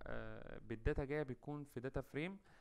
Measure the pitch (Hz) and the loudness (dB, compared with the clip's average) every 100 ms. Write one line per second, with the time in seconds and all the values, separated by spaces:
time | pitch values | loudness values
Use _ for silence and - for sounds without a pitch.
0 | - 120 110 110 - - 107 113 139 151 | -2 -2 -2 -6 -6 -8 -4 4 6 6
1 | 135 151 139 123 - 147 143 123 131 139 | 4 2 2 -2 -2 -4 -4 -2 -2 -2
2 | 131 143 170 196 - - | -2 -2 -2 -4 -12 -20